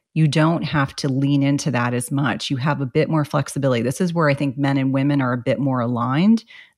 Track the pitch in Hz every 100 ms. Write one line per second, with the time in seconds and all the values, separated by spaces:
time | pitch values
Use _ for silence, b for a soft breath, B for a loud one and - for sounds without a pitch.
0 | _ 156 156 156 156 170 151 151 135 -
1 | 143 131 139 143 139 143 156 123 120 123
2 | 123 139 131 107 - 135 147 139 135 156
3 | 156 156 143 147 - 143 135 120 117 -
4 | 185 170 151 139 139 127 139 139 135 135
5 | 143 143 127 123 131 117 139 127 120 120
6 | 120 143 202 226 - B B